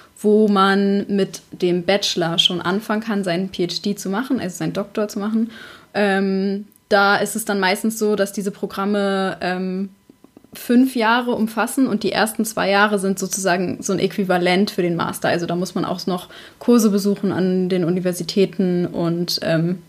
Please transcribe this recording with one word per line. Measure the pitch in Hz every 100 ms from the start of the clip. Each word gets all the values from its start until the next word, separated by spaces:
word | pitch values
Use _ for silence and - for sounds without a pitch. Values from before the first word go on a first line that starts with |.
| - -
wo | 214 208 214
man | 202 196 196 196 202 -
mit | 196 190 - -
dem | - 180 175
Bachelor | 175 202 - - 165 175
schon | - 180
anfangen | 170 196 226 214
kann, | 226 202
seinen | 185 170 190
P | - 170
H | -
D | 202
zu | 202 190
machen, | 196 262 262
also | 185 -
seinen | 160
Doktor | 165 202 - 208
zu | 208
machen. | 208 220 226 - - - -
Ähm, | - 208 196 196 190 196 196 208 _ -
da | 202 202 202
ist | 208 220
es |
dann | 220 202
meistens | 185 208 220 220
so, | 214 208
dass | 196
diese | 214 196
Programme, | 202 196 - 196 208 196 196 190 -
ähm, | 175 185 185 185 190 _ _ _ _ - _
fünf | - - 240 262 247
Jahre | 220 240 247
umfassen | 233 220 226 233 - 254
und | 208
die | 196
ersten | - 214 220
zwei | 220 - 185
Jahre | 196 208 208
sind | 190 196
sozusagen | 185 - 190 180 180 -
so | -
ein | 185
Äquivalent | 190 - 190 180 175 180 208
für | -
den | 175 165
Master. | - - 156
Also | 160 170
da | 175
muss | 185
man | 190 -
auch | 185 -
noch | 180 - - - -
Kurse | - 240 214
besuchen | 196 202 196 196
an | 160 185 185 180
den | 185 165
Universitäten | 185 180 170 165 208 190 - 185 175
und, | 175 - 170 170 175 -
ähm, | - 160 165 180